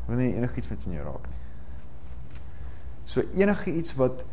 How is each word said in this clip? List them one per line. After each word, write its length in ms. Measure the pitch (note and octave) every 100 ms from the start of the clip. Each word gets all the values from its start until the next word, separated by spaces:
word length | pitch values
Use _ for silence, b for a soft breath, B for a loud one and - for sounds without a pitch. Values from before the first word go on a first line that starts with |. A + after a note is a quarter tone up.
Hy 80 | -
wil 100 | A#2
nie 140 | B2+ G2
enigiets 340 | A#2+ - -
met 140 | G#2 -
in 100 | E2
jou 100 | D2
raak 200 | - -
nie. 120 | B B B B B B - - - - B B B B B B B -
So 160 | - - -
enige 380 | G3 G3+ - D#3+
iets 220 | D#3+ -
wat 240 | B2+ B2+ -